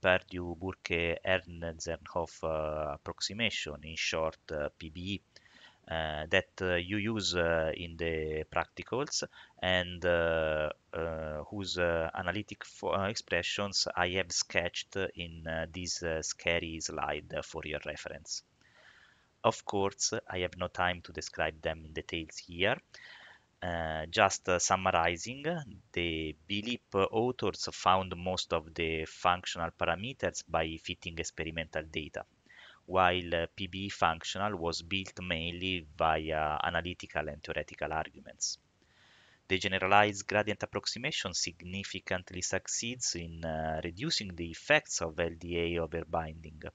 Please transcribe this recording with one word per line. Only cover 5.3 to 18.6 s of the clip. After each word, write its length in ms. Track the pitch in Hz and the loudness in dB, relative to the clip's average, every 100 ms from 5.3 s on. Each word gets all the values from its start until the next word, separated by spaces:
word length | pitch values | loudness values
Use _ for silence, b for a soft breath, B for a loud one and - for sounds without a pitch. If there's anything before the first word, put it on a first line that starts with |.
| B B B B B - | B B B B B -4
uh, 360 | 82 78 76 78 | -2 0 -2 4
that, 320 | 95 - - | 4 4 -2
uh, 140 | 92 87 | 2 2
you 200 | 87 104 | 2 0
use, 400 | 104 110 90 87 | 0 0 2 4
uh, 380 | 85 82 80 - | 6 6 4 0
in 220 | 85 82 | -6 -2
the 480 | 82 80 78 78 78 | 0 0 0 -2 0
practicals 760 | 87 80 - 87 117 147 - - B B - | 0 -2 -6 -4 -4 -2 -2 -4 B B -4
and, 440 | 92 92 87 87 87 | 2 2 2 0 4
uh, 680 | 85 85 82 80 78 76 - _ | 4 6 4 2 2 0 -4 _
uh, 500 | 85 82 80 78 76 73 | -4 -2 -2 -4 -6 -6
whose, 280 | 104 95 90 | -6 -2 2
uh, 320 | 87 82 82 - | 4 4 2 -2
analytic 480 | 90 95 - - | -2 -2 -4 -10
fo-, 300 | - - 98 | -12 -4 0
uh, 160 | 87 98 | 2 2
expressions 760 | 110 - 85 87 - 101 95 - - | -2 0 0 2 0 0 2 0 2
I 140 | 90 | 2
have 200 | 92 87 | 2 0
sketched 640 | - - 95 85 - - 98 92 - | -2 2 2 0 -2 -6 -2 -2 -4
in, 300 | 85 82 80 | -10 -8 -4
uh, 200 | 80 80 | -2 -2
this, 280 | 85 87 - | -4 -4 -2
uh, 180 | 85 80 | 0 0
scary 580 | 78 - - 85 85 80 | -2 -2 0 0 0 -6
slide 640 | 78 78 73 76 82 80 | -4 -4 -2 -4 -4 -8
for 220 | - 80 78 | -6 -8 -6
your 160 | 73 76 | -6 -6
reference. 580 | 73 - 76 - - _ _ | -8 -8 -10 -8 -10 _ _